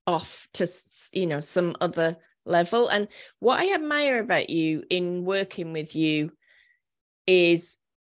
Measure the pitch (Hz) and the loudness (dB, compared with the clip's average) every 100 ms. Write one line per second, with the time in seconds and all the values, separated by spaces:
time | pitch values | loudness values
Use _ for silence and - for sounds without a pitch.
0 | - - - - - - 175 - - - | -2 -2 -4 -14 -10 -4 -4 -4 -14 -14
1 | - 190 180 147 156 185 175 - 180 170 | -8 -4 -2 -2 -2 0 0 0 -4 0
2 | 165 165 _ _ - 175 170 233 240 208 | -2 -2 _ _ 0 2 2 2 2 0
3 | 208 - - - 226 254 370 359 302 294 | -2 -8 -20 -2 2 2 2 0 -2 0
4 | 285 247 220 165 - 165 160 156 - 180 | 0 0 0 0 0 0 0 -2 -2 -2
5 | 180 180 180 196 190 - 165 160 156 160 | -2 -4 -2 -2 -2 -6 -8 -8 -6 0
6 | 156 151 156 - _ _ _ _ _ _ | 2 2 -2 -6 _ _ _ _ _ _
7 | _ _ - 180 175 170 - - _ _ | _ _ 4 6 6 4 0 -14 _ _